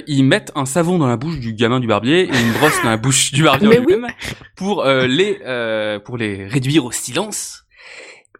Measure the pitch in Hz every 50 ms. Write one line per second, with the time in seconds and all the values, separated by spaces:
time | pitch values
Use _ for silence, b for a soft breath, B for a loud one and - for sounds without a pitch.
0 | - - 143 135 135 135 180 214 - - - 151 135 131 - 180 165 170 185 170
1 | 143 123 120 113 135 170 165 139 117 113 110 107 117 113 131 127 123 110 104 104
2 | 110 127 160 180 185 175 135 123 117 117 110 - 147 156 156 - - 117 110 110
3 | 117 135 131 - - - 139 139 160 151 135 135 208 220 226 247 254 320 381 240
4 | 247 233 - B B B B B B B _ - 190 202 202 147 113 135 135 131
5 | 127 127 131 165 196 208 190 - - 123 127 120 117 113 110 107 107 107 104 101
6 | 101 - 123 117 110 104 98 98 95 98 127 143 123 135 143 160 123 117 - -
7 | - 123 127 170 214 214 196 - - - - - _ B B B B B B B
8 | B B B B B B -